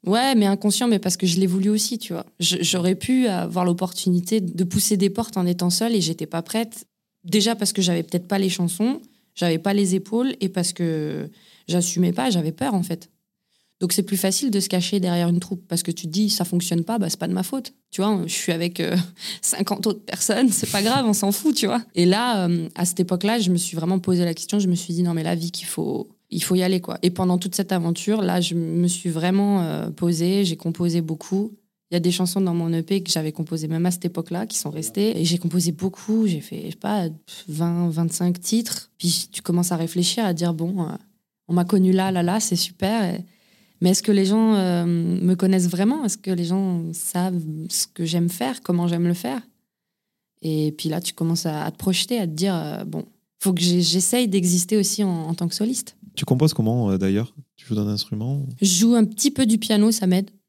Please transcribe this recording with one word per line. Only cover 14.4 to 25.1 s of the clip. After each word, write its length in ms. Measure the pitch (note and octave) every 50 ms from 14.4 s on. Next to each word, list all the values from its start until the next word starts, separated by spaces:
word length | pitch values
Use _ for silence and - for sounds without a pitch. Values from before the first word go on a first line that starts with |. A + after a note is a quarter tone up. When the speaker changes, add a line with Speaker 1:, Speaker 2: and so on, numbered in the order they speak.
| D4 C4
Speaker 1:
de 80 | G3+ G3
se 100 | F#3+ -
cacher 300 | F#3+ F3+ F3 - - G3+
derrière 280 | F3+ F3+ F3 F3 F3
une 120 | E3+ F3 F3
troupe 280 | F3+ - G3 F3 -
parce 160 | _ E3+ E3+ F3
que 80 | -
tu 160 | E3 - -
te 40 | E3
dis, « 180 | D#3 G3 G#3+ G3+
Ça 140 | G3+ - F3+
fonctionne 380 | F3+ - F3 F3 - E3+ E3+ E3
pas, 140 | - A3+
bah, 120 | A#3 G3 E3
c'est 100 | - -
pas 80 | -
de 60 | E3 F3+
ma 100 | F#3 F#3+
faute. » 300 | - - C4+ - - _ _ _ _
Tu 100 | - -
vois, 200 | F#3+ G#3 G#3+ F#3+ E3+
je 80 | D#3+ -
suis 180 | - - -
avec, 280 | E3+ E3 E3+ F3 F3 -
euh, 160 | E3 E3+ - F3+ F3 - - -
<laughs> 220 | - - - -
cinquante 440 | - - - - G3 - G3+ - G3
autres 200 | A3 G3+ - -
personnes, 440 | - - - - - G#3 G#3 C4 B3
c'est 220 | F#3+ - - -
pas 100 | - G3+
grave, 240 | G3 A3+ B3+ C#4 C4
on 80 | A3+ G#3
s'en 180 | - - G3
fout, 240 | G3+ - G3+ D#4 C#4+
tu 100 | - A3+
vois. 160 | G3 - A#3+ A3+ - _
Et 120 | F3 F3
là, 420 | F3+ F#3+ G#3+ A#3+ B3 A#3 G3 F3+
euh, 220 | F3 F3 E3+ E3 - -
à 120 | - F3+
cette 140 | F3 - -
époque-là, 400 | F3+ F3+ F#3 F3 F#3 G3+ A3+ A#3+
je 120 | G#3 F3+
me 60 | F3+
suis 180 | E3+ E3+ - -
vraiment 240 | E3 D#3+ E3+ F#3+ F#3+
posé 260 | F3+ F#3 F3+ F3 F3+
la 80 | E3+ E3
question, 260 | - - - - G#3
je 80 | G3+
me 80 | F#3 F3
suis 180 | F3 - - E3+
dit, 100 | E3+ F3+
Non, 100 | E3+